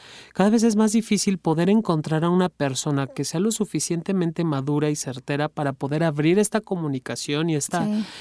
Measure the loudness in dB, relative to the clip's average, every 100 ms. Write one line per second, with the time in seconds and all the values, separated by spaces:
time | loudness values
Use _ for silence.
0 | -10 -20 -18 0 2 4 4 4 2 2
1 | 2 0 0 0 0 2 4 2 2 0
2 | 0 0 2 2 0 0 -2 -2 -2 -2
3 | -2 -4 -4 -2 -2 0 -4 -4 -4 -4
4 | -2 0 0 0 -2 -2 0 0 0 -2
5 | -6 -10 -6 -2 -2 -2 -4 -4 -4 0
6 | 0 2 2 4 2 -2 -4 -4 -2 -4
7 | -6 -8 -4 -2 0 0 -2 -2 -2 -2
8 | -4 -10